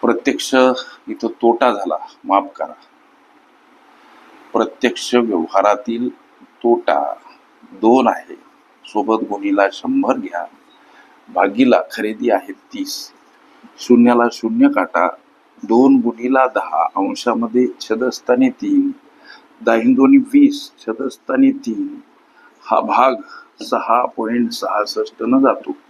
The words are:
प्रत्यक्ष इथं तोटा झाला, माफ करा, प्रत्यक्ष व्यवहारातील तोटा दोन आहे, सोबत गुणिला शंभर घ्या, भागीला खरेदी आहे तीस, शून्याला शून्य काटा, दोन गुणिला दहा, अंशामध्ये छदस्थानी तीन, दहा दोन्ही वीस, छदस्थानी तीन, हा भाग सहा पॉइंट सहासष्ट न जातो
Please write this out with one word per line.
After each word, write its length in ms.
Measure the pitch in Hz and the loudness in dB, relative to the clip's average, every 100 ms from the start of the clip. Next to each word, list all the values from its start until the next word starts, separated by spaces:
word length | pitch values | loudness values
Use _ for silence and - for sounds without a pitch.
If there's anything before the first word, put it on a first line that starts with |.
प्रत्यक्ष 520 | 120 113 - - - | 0 0 -2 -4 -2
इथं 720 | 131 131 123 - - - - 113 - | 2 2 0 -8 -18 -14 -8 -8 0
तोटा 300 | 117 117 127 | 0 2 0
झाला, 260 | 101 95 78 - _ | 0 -4 -6 -8 _
माफ 280 | - 98 95 - | 0 0 0 -10
करा, 160 | - - _ _ _ _ _ _ _ _ _ _ _ _ _ - - - - | -12 -12 _ _ _ _ _ _ _ _ _ _ _ _ _ -20 -20 -20 -6
प्रत्यक्ष 600 | 113 110 - 123 - - | -2 -2 -2 -4 -4 -2
व्यवहारातील 960 | 123 117 92 82 98 101 101 - 117 123 - _ _ _ _ | 0 2 -2 -2 0 2 0 -4 -6 -6 -8 _ _ _ _
तोटा 400 | 117 120 - 73 71 - - - _ _ - | 0 2 2 -2 -2 -8 -16 -20 _ _ -20
दोन 360 | - 110 127 120 | -2 2 4 2
आहे, 260 | - - - _ _ _ _ | -2 -8 -20 _ _ _ _
सोबत 400 | - 104 101 110 - | -10 -6 -2 -2 -2
गुणिला 380 | 101 101 98 98 | -6 -4 0 0
शंभर 440 | - - 135 104 135 | -2 -4 -2 0 -2
घ्या, 260 | - 87 - _ _ _ _ _ _ _ _ | -4 -10 -10 _ _ _ _ _ _ _ _
भागीला 520 | 85 98 104 127 107 - | -2 -2 2 4 4 0
खरेदी 380 | - 107 110 120 | -8 -8 -4 -2
आहे 220 | 98 - 95 _ | -2 -4 -20 _
तीस, 220 | 101 95 - - _ _ _ _ _ - - | -12 -10 -12 -16 _ _ _ _ _ -20 -20
शून्याला 460 | - 120 120 120 117 | 2 6 6 4 2
शून्य 360 | - 113 113 139 | -2 -6 2 2
काटा, 320 | 143 92 85 87 - _ _ _ _ | 2 -2 0 0 -2 _ _ _ _
दोन 360 | 101 113 135 135 | 0 2 4 4
गुणिला 460 | 117 113 123 131 127 | 2 -4 -2 0 0
दहा, 300 | 101 82 80 82 - | -2 -4 -4 -2 -2
अंशामध्ये 680 | 98 101 123 113 117 120 127 - | -4 -4 -4 -2 -2 0 -2 -4
छदस्थानी 680 | - 113 127 - - 123 131 - | -8 -4 -4 -6 -2 2 2 -2
तीन, 300 | - 285 277 277 _ _ - - _ _ | -2 0 0 -6 _ _ -20 -20 _ _
दहा 320 | 113 113 117 | 0 2 2
दोन्ही 240 | 127 135 139 - | 4 6 6 4
वीस, 280 | - 143 - - _ | 4 4 2 -12 _
छदस्थानी 720 | - 110 135 - - 131 135 135 117 | -10 -6 -8 -10 -6 2 2 0 -6
तीन, 200 | 104 98 98 _ _ _ _ _ _ | -6 -8 -10 _ _ _ _ _ _
हा 160 | - - | -2 -2
भाग 340 | - 113 131 131 - - - _ | 0 2 2 0 -10 -20 -20 _
सहा 400 | - 117 - 117 - - | -6 -6 0 0 0 -6
पॉइंट 340 | 113 120 117 | -4 -2 -2
सहासष्ट 680 | - 98 101 104 107 110 _ | -4 -6 -4 -4 -6 -8 _
न 180 | 117 131 | -2 2
जातो 340 | 135 101 - 95 | 2 0 -6 -14